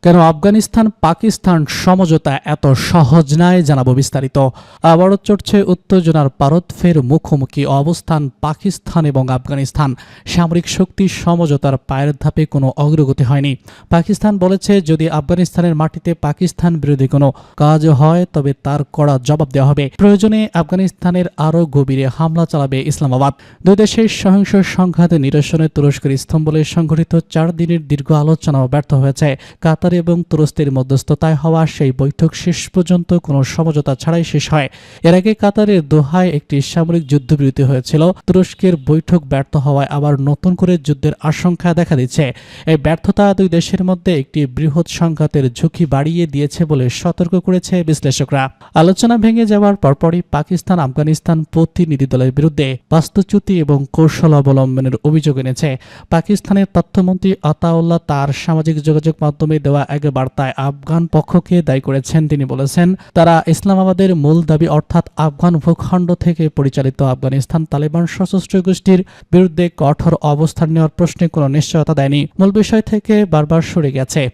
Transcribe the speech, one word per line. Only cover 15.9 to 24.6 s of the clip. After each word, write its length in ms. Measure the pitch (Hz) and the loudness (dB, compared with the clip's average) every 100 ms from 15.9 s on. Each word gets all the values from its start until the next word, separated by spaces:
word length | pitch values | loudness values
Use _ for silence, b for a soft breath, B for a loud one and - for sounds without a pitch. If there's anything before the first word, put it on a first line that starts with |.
| - - 165 147 | -4 -6 -4 -4
পাকিস্তান 460 | 147 180 - 175 165 | -2 -4 0 -2 0
বিরোধী 240 | 143 139 131 | 0 0 2
কোনো 140 | 143 143 127 B - | 2 2 0 B -2
কাজ 180 | 147 156 156 135 | 2 2 4 4
হয়, 220 | 156 170 180 | 4 2 0
তবে 160 | 160 139 139 - | -2 -4 -4 -6
তার 140 | 147 143 - | -6 -6 -2
কড়া 180 | 147 135 123 | 0 0 0
জবাব 200 | 151 151 | -2 0
দেওয়া 140 | 139 139 | 0 2
হবে। 140 | 143 139 - | 2 -2 2
প্রয়োজনে 400 | 202 202 214 214 214 170 | 4 4 2 0 -2 -2
আফগানিস্তানের 640 | 160 185 190 - 180 175 175 - 151 | -2 -2 -2 -2 -2 -2 -2 -2 0
আরও 140 | 160 170 | 0 0
গভীরে 320 | 135 135 135 135 - | 0 0 0 -2 -2
হামলা 280 | 160 160 165 | -2 0 -2
চালাবে 260 | 156 139 131 147 | -2 -2 -2 -4
ইসলামাবাদ। 420 | 143 143 127 139 - B B 175 | -2 -2 0 0 -2 B B 2
দুই 100 | 196 | 4
দেশের 240 | 214 - 226 - | 2 2 -2 0
সহিংস 320 | 202 190 196 202 | 2 2 2 0